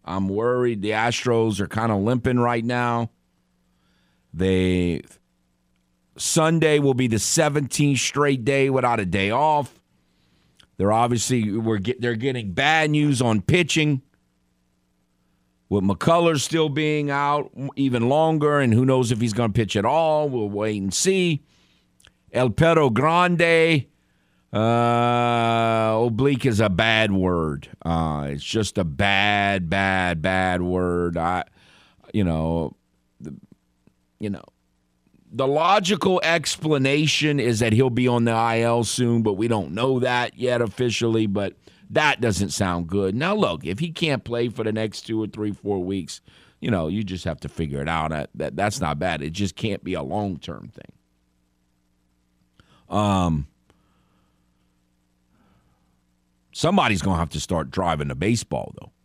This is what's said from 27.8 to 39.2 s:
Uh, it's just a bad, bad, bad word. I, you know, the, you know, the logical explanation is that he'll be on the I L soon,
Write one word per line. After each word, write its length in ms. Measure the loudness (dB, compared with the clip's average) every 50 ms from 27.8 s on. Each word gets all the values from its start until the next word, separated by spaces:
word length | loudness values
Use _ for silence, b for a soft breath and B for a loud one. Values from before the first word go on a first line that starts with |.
Uh, 460 | -6 -2 -2 0 0 -2 -4 -4 -6 -6
it's 140 | -8 -8 -8
just 320 | -4 -2 -2 -2 -2 -2
a 80 | -4 -4
bad, 840 | -4 -2 0 0 2 2 2 2 2 2 2 0 0 0 -2 -2 -2
bad, 500 | 0 0 0 2 0 0 0 0 -2 -2
bad 400 | -2 0 0 0 0 0 0 0
word. 560 | -2 -2 0 0 0 0 0 0 -2 -2 -2
I, 280 | -2 -2 -2 -2 -4 -6 _ b b b b b b b b b b b -6
you 120 | -2 0 0
know, 520 | 0 0 0 -2 -2 -2 -2 -4 -6 -10 _ _ _ _ _ _ _ _ _
the, 140 | -16 -16 -16 -16 -20 _ -20 _ _ _ _ _ _ _ _ _ _ _ _ _
you 100 | -8 -8
know, 160 | -8 -10 -12 _ _ _ _ _ _ _ _ _ _ _ _ _ _ _ _ _
the 140 | -4 -2 0
logical 760 | 2 2 2 4 4 4 4 4 2 0 2 2 2 2 2
explanation 1160 | 2 2 0 0 0 -4 -6 -4 0 0 2 2 2 2 2 2 2 0 0 0 0 0 0 2
is 200 | 2 0 2 2
that 120 | 2 2
he'll 160 | 4 4 4 2
be 160 | 2 2 2
on 180 | 2 2 2 2
the 80 | 2
I 280 | 2 2 2 2 2 2
L 240 | 2 2 2 0 0
soon, 380 | -2 -2 0 0 2 2 2